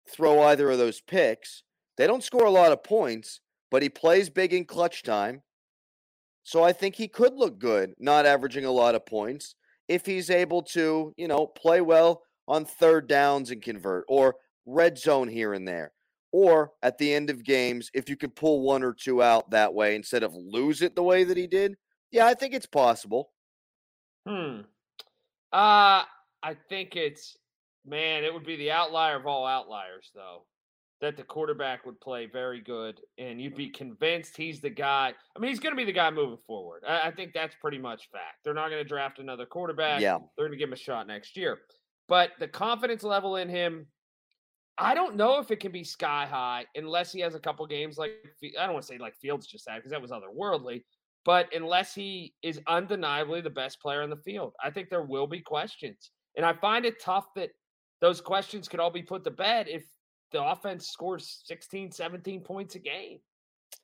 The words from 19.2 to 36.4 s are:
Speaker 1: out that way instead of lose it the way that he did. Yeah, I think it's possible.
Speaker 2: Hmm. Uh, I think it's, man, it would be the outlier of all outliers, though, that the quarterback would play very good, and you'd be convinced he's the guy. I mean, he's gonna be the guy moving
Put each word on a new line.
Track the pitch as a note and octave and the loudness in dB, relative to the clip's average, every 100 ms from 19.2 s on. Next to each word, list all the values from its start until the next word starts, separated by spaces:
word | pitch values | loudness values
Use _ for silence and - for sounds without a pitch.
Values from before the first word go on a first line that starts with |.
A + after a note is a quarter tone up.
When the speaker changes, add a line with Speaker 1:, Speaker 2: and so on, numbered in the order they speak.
Speaker 1:
out | A#2+ A2+ - | 6 4 4
that | A2 G#2 | 2 2
way | F#2 G#2 | 2 0
instead | G#2+ - B2 | 0 -2 -2
of | A2 | -2
lose | F2 F2+ A2+ C#3+ D3+ | -6 -6 -2 0 0
it | F3 F3 | -2 0
the | |
way | F3 F#3 | 4 4
that | F3+ F3 | 4 0
he | F3+ | -2
did. | F#3+ G3 G3 _ _ _ | 0 0 -4 _ _ _
Yeah, | A#3 A3+ | 4 4
I | |
think | B3 C4+ | 4 -2
it's | B3+ - | -6 -2
possible. | D3 B2 A#2 G#2 A2+ D3 _ _ _ _ _ _ _ _ _ - | 2 4 2 -2 -4 -6 _ _ _ _ _ _ _ _ _ -12
Speaker 2:
Hmm. | G3+ D#3 A2 G#2 _ _ - - _ _ _ _ | -8 -8 -12 -16 _ _ -20 -20 _ _ _ _
Uh, | F#3 G#3 G#3 G3+ F#3+ - - _ _ | 2 6 8 8 6 2 -10 _ _
I | D#3+ D#3 _ | -12 -12 _
think | G3 F#3 F3 | -10 -8 -6
it's, | D3+ D3 - - _ _ _ _ C#3 | -6 -6 -16 -20 _ _ _ _ -10
man, | D3 D#3+ D#3+ | -4 -2 -2
it | D#3 | -4
would | E3 | -6
be | D3+ D#3 | -10 -8
the | D3 | -2
outlier | D#3+ E3 D#3+ D#3 C#3+ | 0 0 0 0 -2
of | C#3 | -4
all | C#3 C3 | -4 -2
outliers, | C3 A#2+ G#2+ F#2 F#2 - | -4 -6 -12 -12 -16 -20
though, | G#2 F#2+ F2 _ _ _ _ _ _ | -20 -20 -20 _ _ _ _ _ _
that | D3 D3 | -8 -8
the | |
quarterback | - D#3 D3+ C#3+ C3+ B2+ | -12 -8 -6 -6 -6 -8
would | C3 G#2+ | -14 -18
play | C3+ B2 | -12 -10
very | A2+ B2+ B2+ B2 | -10 -8 -8 -10
good, | A2 A#2 A2 G#2+ - - | -12 -10 -10 -14 -20 -16
and | B2+ A#2+ | -14 -12
you'd | C#3 C3+ | -12 -10
be | C#3+ | -12
convinced | - C3+ G#2+ D#3+ E3+ D#3+ - | -14 -18 -4 -2 -2 -8 -12
he's | D#3+ D3+ | -12 -10
the | D3 | -10
guy. | A#2 C#3 C#3 C3+ - _ - | -6 -2 0 -2 -6 _ -8
I | |
mean, | A#3+ | -8
he's | A#3+ | -6
gonna | D4+ C4+ | -6 -4
be | |
the | A3 | -2
guy | F3+ E3 | 0 0
moving | D#3 C#3 A2+ | 0 -4 -6